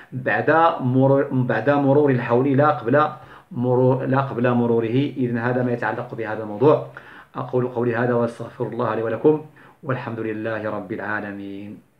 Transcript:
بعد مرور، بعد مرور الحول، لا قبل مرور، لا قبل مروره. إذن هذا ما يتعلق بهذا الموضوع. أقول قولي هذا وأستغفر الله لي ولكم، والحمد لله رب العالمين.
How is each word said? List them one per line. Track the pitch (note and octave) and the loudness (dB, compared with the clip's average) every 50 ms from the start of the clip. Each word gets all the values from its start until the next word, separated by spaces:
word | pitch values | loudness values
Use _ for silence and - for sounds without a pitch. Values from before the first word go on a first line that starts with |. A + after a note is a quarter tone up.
| - - | -18 -12
بعد | - B2+ C3 A2+ G#2 A2 A#2 C#3+ D3+ E3 E3 E3 E3 - | -10 -4 -2 0 0 2 2 4 4 6 4 4 2 0
مرور، | C#3+ B2 B2 C3 C3+ C3+ C#3 C#3 C#3 C#3 | 0 2 4 4 4 6 4 4 2 0
بعد | C3+ B2+ B2 B2+ A2+ A2+ A2+ C#3+ | 0 -2 0 0 -2 0 2 2
مرور | C#3+ C#3+ C#3+ C3+ C#3 D3 D3+ C#3 | 2 4 4 4 4 4 4 4
الحول، | C3 A#2 - - A#2 B2 C3 D3 C3+ | 2 0 0 2 2 2 2 2 4
لا | C3 D3 D3+ | 4 4 4
قبل | D3 - A2+ A2+ C3+ D3 D3+ - - - - - - - - _ | 2 0 0 2 2 2 2 0 -2 -10 -18 -20 -20 -20 -20 _
مرور، | F3+ B2+ B2 B2+ B2 B2 C3 B2+ C3 C3 C3+ | -6 -4 0 2 2 4 4 4 2 2 0
لا | C3+ C3 C3+ | 0 0 0
قبل | C3 C3 G#2 A#2 A#2+ B2 | 0 -2 -2 0 0 2
مروره. | A#2+ A#2+ A#2+ A#2 A#2 A#2 A2+ A2 A#2+ C3+ C#3+ C#3+ - | 2 2 2 2 2 0 0 0 0 0 0 0 -2
إذن | C#3 B2+ A#2 A#2 A#2 | -2 -2 -2 -2 -2
هذا | A#2 B2 B2 B2+ | -2 -2 0 0
ما | B2+ B2 | 0 -2
يتعلق | A#2+ A#2+ A#2 G#2+ A#2 A#2+ A#2+ - A2 | -2 -2 -2 -4 -4 -4 -8 -8 -8
بهذا | A2 A2 G#2+ A2 G#2+ | -8 -8 -8 -8 -8
الموضوع. | A2 G#2 G#2 G2+ B2+ D3+ D3 - - - - - - - - - - _ - | -8 -8 -2 2 4 4 4 2 0 -8 -16 -20 -20 -20 -20 -20 -20 _ -12
أقول | - C3 - - B2+ B2 | -10 -8 -4 -2 -2 -2
قولي | B2 B2 A#2 A#2+ A#2+ A2+ | -2 -2 -2 -2 0 0
هذا | A2+ B2 B2+ A#2+ | 0 0 0 2
وأستغفر | A#2+ A#2+ A#2 - - A2+ A2 - - B2 | 0 0 -2 -4 -8 -14 -14 -8 -8 -6
الله | G#2+ A2+ A#2 B2 A2 G#2+ | -6 -4 -4 -4 -2 -2
لي | A2+ | -2
ولكم، | A2+ A2+ A2+ A2 - D3+ D3+ D3+ D3+ - - - - - _ _ | -2 -4 -2 2 4 4 4 2 -2 -12 -20 -20 -20 -20 _ _
والحمد | - C#3+ B2+ B2+ - A#2 A#2 A2+ | -6 -6 -6 -6 -6 -8 -6 -6
لله | A2 A2 A2 G#2+ G#2+ A2+ A2 G#2+ G#2 G#2+ | -6 -6 -6 -6 -6 -6 -6 -4 -4 -6
رب | G#2 G#2 G2 F#2 | -6 -6 -8 -8
العالمين. | A2 G2 G2 G#2 G#2+ G#2 G#2 G#2 G2+ G2+ G2+ G2 G2 G2 G#2 G#2 G#2+ - - _ _ | -8 -8 -6 -6 -6 -6 -6 -8 -10 -10 -12 -12 -12 -12 -14 -14 -16 -18 -20 _ _